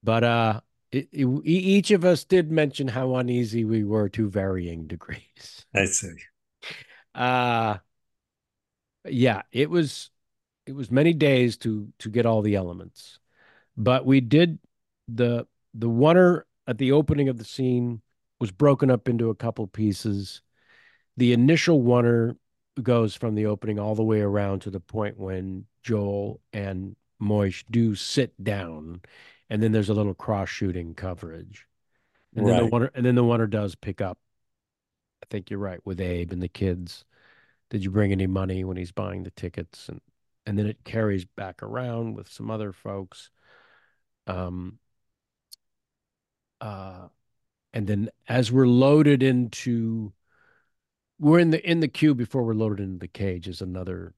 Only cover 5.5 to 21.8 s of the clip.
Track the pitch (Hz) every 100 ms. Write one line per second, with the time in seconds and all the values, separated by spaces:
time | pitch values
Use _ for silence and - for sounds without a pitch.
5.5 | - _ 98 98 - 95 82 - _ _
6.5 | _ - - - - _ - 123 127 123
7.5 | 117 113 101 _ _ _ _ _ _ _
8.5 | _ _ _ _ _ - 131 123 101 -
9.5 | 113 151 175 147 - - _ _ _ _
10.5 | _ - 135 120 127 156 165 147 131 123
11.5 | 113 117 107 104 _ 110 110 117 110 104
12.5 | 101 90 87 90 - - - _ _ _
13.5 | _ _ - 110 127 127 135 120 147 175
14.5 | 156 _ _ _ _ - 113 120 120 -
15.5 | _ _ 110 117 117 147 175 180 170 -
16.5 | _ - 117 131 139 147 147 135 120 110
17.5 | - 127 123 123 113 _ _ _ _ 110
18.5 | 92 147 139 135 123 - 117 117 104 117
19.5 | 113 104 - 107 95 110 101 98 - _
20.5 | _ _ _ _ _ _ - 123 117 131
21.5 | 165 - 156